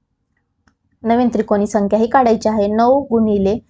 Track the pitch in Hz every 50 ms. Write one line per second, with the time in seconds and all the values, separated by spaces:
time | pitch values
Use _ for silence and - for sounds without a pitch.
0 | _ _ _ _ _ _ _ _ _ _ _ _ _ _ _ _ _ _ _ _
1 | - 226 233 240 254 233 - 214 214 - 214 202 202 208 - 214 202 196 208 214
2 | 226 226 233 269 254 233 220 226 - 220 220 220 202 202 214 220 233 247 269 285
3 | 277 - 226 226 226 214 208 202 190 190 214 233 -